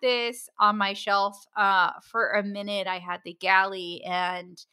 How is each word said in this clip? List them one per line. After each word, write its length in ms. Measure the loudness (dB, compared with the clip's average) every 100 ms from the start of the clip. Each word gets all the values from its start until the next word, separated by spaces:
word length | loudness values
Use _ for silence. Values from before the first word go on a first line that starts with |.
this 480 | 0 0 0 -6 -10 2
on 180 | 2 4
my 160 | 0
shelf, 540 | -2 0 2 2 -4 -10 0
uh, 360 | 2 4 2 0 -6
for 220 | -2 0
a 100 | 0
minute. 440 | -2 -6 -6 -4 -4
I 120 | -6
had 240 | -6 -10 -10
the 80 |
galley, 680 | -6 2 4 4 -2 -8 -10 -6
and 580 | -2 -2 -4 -10 -18 -20